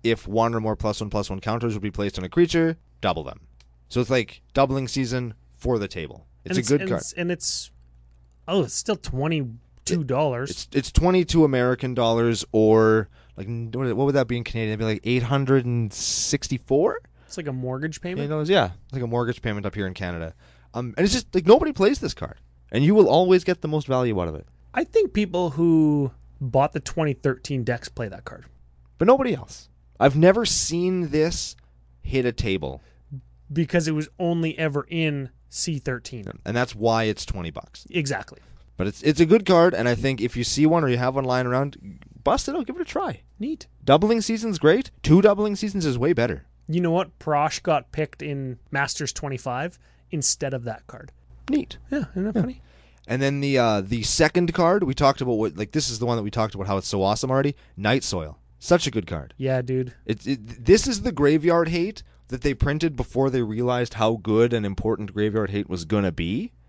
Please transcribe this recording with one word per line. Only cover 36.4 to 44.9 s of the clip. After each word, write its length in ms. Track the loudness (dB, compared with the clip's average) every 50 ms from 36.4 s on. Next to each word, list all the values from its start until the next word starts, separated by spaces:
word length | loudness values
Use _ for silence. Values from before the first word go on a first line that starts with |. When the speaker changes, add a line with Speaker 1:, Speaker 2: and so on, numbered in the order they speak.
| -8
Speaker 1:
And 100 | -4 -2
that's 180 | -2 -2 -2 -4
why 300 | -2 0 2 2 2 2
it's 200 | 0 -2 -4 -6
twenty 260 | -8 -8 -6 -6 -8
bucks. 360 | -8 -10 -14 -16 _ -20 -20 -8
Speaker 2:
Exactly. 500 | -6 -4 -4 -4 -4 -8 -8 -12 -18 -20 -20 -20 -20 -20 -20 -20 _
Speaker 1:
But 100 | -4 -4 -4
it's, 140 | -4 -2 0
it's 180 | 0 4 4
a 40 | 6
good 220 | 6 6 4 6
card, 260 | 6 6 6 6 6 4
and 160 | 2 0 0
I 60 | 0
think 260 | 0 0 -2 -2 0
if 160 | -2 -4 -2
you 80 | -2 -4
see 220 | -4 0 2 4
one 180 | 4 4 4 2
or 40 | 2
you 100 | 0 0
have 160 | 0 0 -2
one 100 | -2 -2
lying 220 | 0 0 0 0
around, 540 | 0 0 0 -2 -2 -6 -12 -18 -18 -18 -18 -20 -20 -18 -4 0
bust 220 | 0 0 2 0
it 80 | -4 -4
out, 120 | -4 -4
give 100 | -6 -6
it 60 | -8 -8
a 20 |
try. 380 | -6 -4 -4 -4 -4 -6 -8 -12 _ _ -10
Speaker 2:
Neat. 280 | -8 -8 -8 -8 -10 _ _ -10 4
Speaker 1:
Doubling 380 | 6 6 6 6 4 2 2
season's 380 | 0 -2 -4 -4 -2 -4 -4 2
great. 320 | 4 4 4 4 2 -4